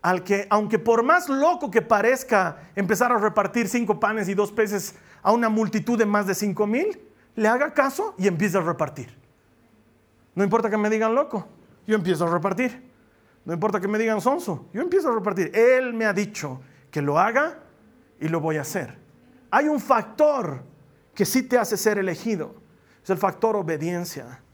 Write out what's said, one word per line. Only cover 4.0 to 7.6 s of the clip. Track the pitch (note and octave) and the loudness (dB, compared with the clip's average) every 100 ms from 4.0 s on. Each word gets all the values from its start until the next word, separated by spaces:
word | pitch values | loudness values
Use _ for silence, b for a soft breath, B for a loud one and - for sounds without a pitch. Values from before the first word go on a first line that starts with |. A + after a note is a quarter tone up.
| G#3 A3 F#3+ | 0 -2 -2
y | |
dos | G3 G3+ | 0 -2
peces | G#3 G#3+ G3+ - B B B | 0 0 -2 -6 B B B
a | - | 0
una | A#3 A3+ | 2 2
multitud | G#3+ A3 G#3+ G3+ A#3 | 0 0 -2 -2 0
de | G#3+ | 2
más | G#3 G3 | 0 0
de | |
cinco | F#3 G#3 F3+ G#3 | -2 -2 -2 0
mil, | A#3 G4+ F#4 - b b | 0 -2 -6 -16 b b
le | - G#3+ | 0 2
haga | B3 | 2